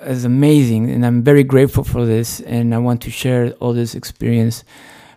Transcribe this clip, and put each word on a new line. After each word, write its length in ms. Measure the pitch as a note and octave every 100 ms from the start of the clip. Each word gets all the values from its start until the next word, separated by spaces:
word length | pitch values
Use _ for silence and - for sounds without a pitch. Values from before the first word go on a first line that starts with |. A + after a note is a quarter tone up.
is 220 | C#3 B2+
amazing, 680 | B2 B2+ C#3+ D3+ B2+ A2+ A#2
and 160 | F2+ A#2+
I'm 160 | A#2+
very 200 | B2 C#3+
grateful 400 | C3 C3 C3+ -
for 220 | C#3 B2 A#2+
this, 340 | A2 A#2 -
and 320 | A#3 A#2 A#2
I 40 | A#2
want 240 | A#2+ A#2+
to 100 | B2
share 400 | A#2 C3 B2+ A#2+
all 200 | - B2
this 220 | A#2+ A#2 -
experience 680 | - - A2+ A#2 A2+ A2+ - - - - -